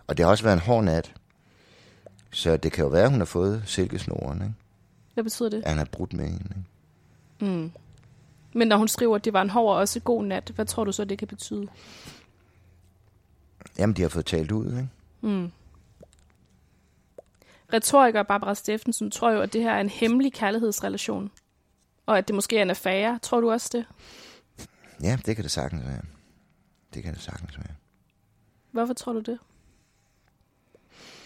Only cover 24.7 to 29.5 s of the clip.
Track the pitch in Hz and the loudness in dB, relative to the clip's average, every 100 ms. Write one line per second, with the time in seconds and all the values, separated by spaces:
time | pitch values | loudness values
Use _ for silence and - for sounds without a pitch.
24.7 | _ - - 78 127 - 110 78 - 67 | _ -20 -6 -2 -2 -2 -4 -4 -4 -4
25.7 | 82 64 64 78 - _ _ _ _ _ | -6 -8 -8 -10 -18 _ _ _ _ _
26.7 | _ _ - 85 - - - 85 - - | _ _ -12 -10 -10 -12 -12 -12 -14 -14
27.7 | 73 _ _ _ _ _ _ _ _ _ | -16 _ _ _ _ _ _ _ _ _
28.7 | 233 233 247 - 226 220 240 _ | -4 -4 -4 -6 -6 -6 -10 _